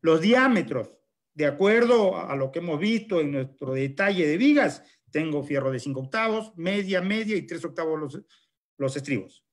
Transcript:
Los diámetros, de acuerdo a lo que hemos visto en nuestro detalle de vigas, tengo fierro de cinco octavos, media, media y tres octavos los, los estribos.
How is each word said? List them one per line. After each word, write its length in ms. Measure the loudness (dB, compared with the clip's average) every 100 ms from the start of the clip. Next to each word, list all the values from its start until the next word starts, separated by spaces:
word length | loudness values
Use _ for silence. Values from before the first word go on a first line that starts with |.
Los 200 | 4 4
diámetros, 680 | 6 4 6 2 0 -4 -6 _ _ _ _
de 120 | -2 -2
acuerdo 680 | 2 4 4 6 4 4 0
a 180 | -4
lo 160 | -4 -4
que 80 | -4
hemos 220 | -4 -2
visto 400 | 0 -2 0 -2
en 100 | 0
nuestro 440 | -2 -6 -10 -6
detalle 520 | -4 -4 -2 -2 2 2
de 100 | 4
vigas, 460 | 4 4 2 -2 _ _ _
tengo 300 | -6 -4 -4
fierro 280 | -2 -2 -2
de 100 | -4
cinco 200 | -6 -8
octavos, 560 | -6 -4 -2 -2 -6 -8
media, 440 | -4 -2 -2 -2
media 360 | 0 -2 -2 -4
y 60 |
tres 220 | -4 -10
octavos 340 | -10 -6 -4 -4
los, 240 | -6 -10 -18 _ _ _ _ _
los 200 | -4 -4
estribos. 480 | -4 -6 -6 _ _